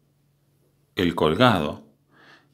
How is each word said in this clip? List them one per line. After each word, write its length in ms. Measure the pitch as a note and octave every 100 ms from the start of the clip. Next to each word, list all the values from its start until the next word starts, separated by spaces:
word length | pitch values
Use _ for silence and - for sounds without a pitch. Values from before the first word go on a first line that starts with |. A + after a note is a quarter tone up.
| _ _ _ _ _ _ _ _ _ -
el 180 | F2+
colgado 720 | - D#2 F#2 B2 F#2+ D2+ - - _ _ _ - - _